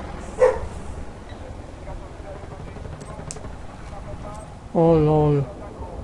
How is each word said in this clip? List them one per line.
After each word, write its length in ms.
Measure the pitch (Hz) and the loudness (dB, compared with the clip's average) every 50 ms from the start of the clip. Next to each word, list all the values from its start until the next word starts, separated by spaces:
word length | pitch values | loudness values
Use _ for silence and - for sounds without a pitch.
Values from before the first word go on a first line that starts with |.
| - - - - - - - - 508 - - - - - - - - - - - - - - - - - - - - - - - - - - - - - - - - - - - - - - - - - - - - - - - - - - - - - - - - - - - - - - - - - - - - - - - - - - - - - - - - - - - - - - | -8 -8 -8 -8 -8 -8 4 6 8 8 8 4 -2 -4 -4 -6 -6 -6 -6 -6 -8 -8 -10 -12 -12 -12 -12 -12 -10 -10 -10 -10 -10 -12 -12 -12 -10 -8 -8 -8 -8 -10 -12 -12 -10 -10 -10 -10 -10 -10 -10 -10 -10 -10 -10 -10 -10 -10 -10 -10 -10 -10 -10 -10 -8 -8 -8 -8 -8 -10 -10 -10 -10 -10 -10 -10 -10 -10 -10 -8 -8 -8 -8 -8 -8 -10 -10 -10 -12 -12 -14 -14 -14 0 4
O 200 | 175 165 165 165 | 6 8 10 10
lol. 500 | 156 151 151 156 151 151 147 147 143 135 - - - - - - - - - - - | 8 8 8 8 8 8 6 6 4 4 0 -4 -10 -10 -12 -10 -10 -10 -8 -8 -8